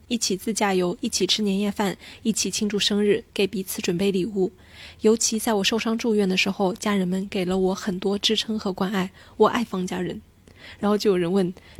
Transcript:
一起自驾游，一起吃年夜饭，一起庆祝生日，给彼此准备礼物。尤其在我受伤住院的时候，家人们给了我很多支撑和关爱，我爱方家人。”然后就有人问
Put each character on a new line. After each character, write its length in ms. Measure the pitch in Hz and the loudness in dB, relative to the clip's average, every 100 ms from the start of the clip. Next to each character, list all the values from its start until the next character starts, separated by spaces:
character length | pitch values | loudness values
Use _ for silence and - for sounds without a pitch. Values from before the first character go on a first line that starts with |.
| - | -6
一 100 | 233 | -4
起 200 | - 190 | -2 -4
自 180 | - | -4
驾 180 | 202 202 | -2 0
游， 240 | 190 180 - | 2 0 -2
一 80 | 220 | -4
起 180 | - 180 | -2 0
吃 160 | - | 0
年 160 | 208 190 | 0 0
夜 100 | 208 | -2
饭， 300 | 196 202 - - - | -2 -2 -4 -12 -8
一 100 | 226 | -4
起 160 | - 202 | -2 -2
庆 200 | - 208 | -2 -2
祝 100 | 202 | 0
生 260 | - 208 | 0 2
日， 200 | 208 190 - | 2 2 0
给 100 | - | -2
彼 160 | 196 185 | -2 -2
此 220 | 190 - | -6 -6
准 160 | - 170 | -2 0
备 140 | 196 | 2
礼 120 | 190 | 0
物。 280 | 175 202 185 - - - - - | 0 0 -2 -2 -20 -20 -20 0
尤 160 | 220 226 | 2 4
其 200 | - 220 | 2 -2
在 160 | 240 | 0
我 100 | 208 | 0
受 120 | 190 226 | 2 0
伤 220 | 226 226 | 0 0
住 160 | 240 | 2
院 140 | 208 196 | 2 2
的 80 | 185 | 2
时 120 | 196 | 0
候， 240 | 190 190 | 0 0
家 200 | - 214 | 0 0
人 140 | 202 180 | 0 0
们 180 | 190 202 | -2 -4
给 180 | 202 | -4
了 140 | 180 190 | 0 2
我 160 | 185 | 2
很 240 | 190 - 180 | 0 -4 -2
多 180 | 190 202 | -2 0
支 200 | 208 214 | 0 0
撑 200 | - 214 | -2 -4
和 160 | 202 | -4
关 200 | 185 190 | -2 -2
爱， 180 | 208 185 - - - | 0 -4 -6 -8 2
我 120 | 214 | 4
爱 160 | 240 | 4
方 200 | 226 190 | -2 -4
家 160 | 185 175 | -4 -4
人。” 220 | 175 214 - _ - - - - | -6 -8 -14 _ -20 -20 -20 -4
然 100 | 208 | 0
后 80 | 208 | 2
就 120 | 214 | 2
有 60 | 180 | 2
人 160 | 170 | 2
问 220 | 196 180 185 - | 2 0 -4 -16